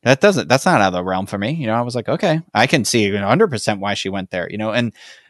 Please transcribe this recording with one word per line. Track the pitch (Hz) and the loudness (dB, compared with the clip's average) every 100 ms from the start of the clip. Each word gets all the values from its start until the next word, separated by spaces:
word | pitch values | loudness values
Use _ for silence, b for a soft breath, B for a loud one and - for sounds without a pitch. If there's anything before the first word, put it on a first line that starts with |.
That | 120 135 | 2 4
doesn't, | 208 170 78 | 4 2 2
that's | 131 190 | 2 4
not | 147 | 4
out | 95 | 4
of | |
the | 90 | 0
realm | 92 92 98 | -2 -4 -4
for | 101 | -4
me. | 104 | -4
You | 165 113 | -4 -2
know, | |
I | 113 | -2
was | 120 120 | -2 -4
like, | 107 | -4
"Okay, | 151 185 160 - | -2 0 -2 -2
I | - - | 0 2
can | 156 | 2
see | 104 - 101 | 0 0 0
a | 101 101 | 0 0
hundred | 135 220 | 2 2
percent | 117 - 104 | 0 -4 -4
why | 98 | -4
she | 101 98 | -4 -4
went | 98 92 | -6 -6
there," | 92 85 | -6 -6
you | 104 | -6
know? | 110 | -4
And | 113 120 - B B B | -2 -2 -6 B B B